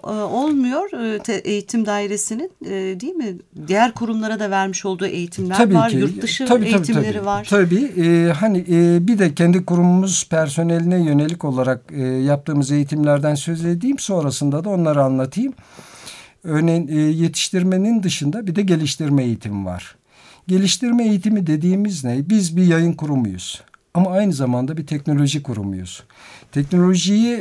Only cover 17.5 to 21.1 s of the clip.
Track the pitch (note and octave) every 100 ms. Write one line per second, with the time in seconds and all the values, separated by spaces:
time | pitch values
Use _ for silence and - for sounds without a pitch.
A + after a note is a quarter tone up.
17.5 | F#3 F3+ F#3 G#3 A#3 F#3 - C#3+ G#3 G3+
18.5 | E3+ G3 E3 D3 - D3+ C#3 B2 A2 G#2+
19.5 | G2+ F#2+ F2+ - - _ _ - - -
20.5 | F#3 G3 - A#3+ A#3+ A3+